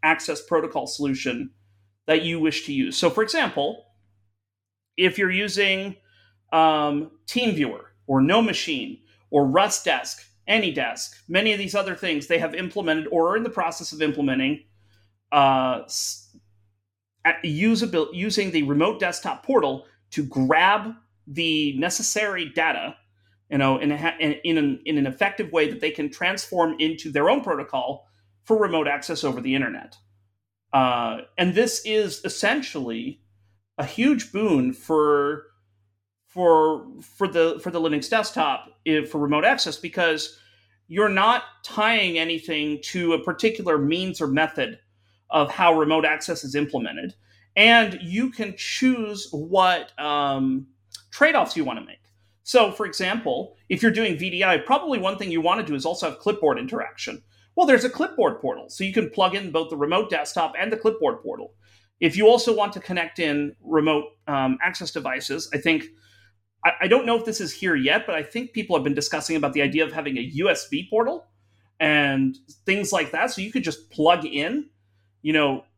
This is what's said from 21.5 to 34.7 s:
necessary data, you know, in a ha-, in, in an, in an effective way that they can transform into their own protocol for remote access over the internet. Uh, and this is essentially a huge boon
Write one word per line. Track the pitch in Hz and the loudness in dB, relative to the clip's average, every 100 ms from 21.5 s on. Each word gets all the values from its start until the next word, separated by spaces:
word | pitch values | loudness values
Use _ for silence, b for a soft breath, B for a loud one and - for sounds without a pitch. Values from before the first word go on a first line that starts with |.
| 156 151 135 | 0 0 0
necessary | 165 180 214 214 214 185 160 | -2 -2 -2 -2 -2 -4 -6
data, | 135 160 127 - - _ _ _ _ _ | 0 0 0 -6 -12 _ _ _ _ _
you | 143 | 0
know, | 135 131 | 2 2
in | 147 | 0
a | 147 | 0
ha-, | 165 - | -2 -2
in, | 156 147 | -2 -2
in | 170 160 | 0 0
an, | 147 131 | 0 -2
in | - 151 | -2 -2
an | 135 | -2
effective | 135 196 196 185 | 0 -2 -2 -2
way | 165 151 | 0 0
that | 127 | 0
they | 156 | -6
can | 151 147 | -4 -8
transform | - 180 214 - 180 160 156 | -2 -4 -2 -6 0 0 2
into | 156 160 156 | -2 -2 -4
their | 143 127 | 0 2
own | 277 | 2
protocol | - 151 127 135 123 139 _ _ _ _ | 0 -4 -4 -6 -6 -8 _ _ _ _
for | _ 220 | _ 2
remote | 202 165 147 | 4 2 0
access | 143 - 160 | -2 -4 -4
over | 147 127 | -4 -4
the | 123 | -2
internet. | 135 123 90 - - _ _ _ _ _ _ _ | 0 -2 -6 -14 -20 _ _ _ _ _ _ _
Uh, | 135 127 123 117 113 - - | 2 4 2 -2 -6 -10 -2
and | 180 | 0
this | 175 233 - | 4 2 0
is | 214 214 202 - | -2 0 0 -4
essentially | 185 - 208 277 262 156 123 113 123 143 _ _ _ _ _ - | -10 -2 0 0 -4 -8 -8 -8 -8 -12 _ _ _ _ _ -10
a | |
huge | 135 - 254 269 - | -8 0 2 2 -2
boon | 196 214 156 127 | -2 2 2 2